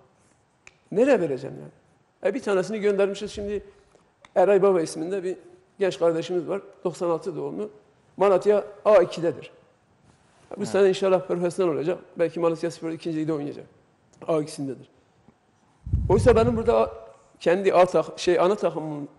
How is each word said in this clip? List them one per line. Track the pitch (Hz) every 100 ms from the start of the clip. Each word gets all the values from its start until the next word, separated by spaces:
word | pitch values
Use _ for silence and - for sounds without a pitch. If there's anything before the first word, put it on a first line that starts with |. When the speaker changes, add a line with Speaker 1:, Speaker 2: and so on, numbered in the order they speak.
| _ _ _ _ _ _ - _ _
Speaker 1:
nereye | 185 262 233
vereceğim | 165 127 - -
yani? | 151 - _ _ _ _ 190
E, |
bir | 240
tanesini | 220 190 175 220
göndermişiz | 202 196 196 196 202
şimdi | - 202 202 - _ _ _ _ _ - 190
Eray | 185 196
Baba | 196 185
isminde | 156 160 165 196
bir | 180 180 - - _ -
genç | 190 175
kardeşimiz | 170 160 160 180 147
var. | 196 - -
Doksan | 180 156 175
altı | 160 202 151
doğumlu. | 143 160 208 - _ _ _ -
Malatya | 196 180 196 208 - -
A | 202 208
ikidedir. | 180 - 165 135 - - _ _ _ _ _ _ _ _ _
Bu | -
Speaker 2:
Evet. | 202
Speaker 1:
sene | 190 196
inşallah | 185 196 185 185
profesyonel | 175 175 165 180
olacak. | 139 151 170 - -
Belki | 165 170
Malatya | 165 160 170
Spor | 160 165
ikinci | 160 175 156
ligde | 156
oynayacak. | 156 143 - - _ _ _ _ _ -
A | 160
ikisindedir. | 151 - 139 120 - _ _ _ _ _ _ _ _ _ - - -
Oysa | 196 254 220
benim | 233 226
burada | 226 226 220 - - - _ _
kendi | - 180 190
A | 175 180
tak-, | 170 151 -
şey, | - 180
ana | 180
takımım | 208 185 156 156 147 143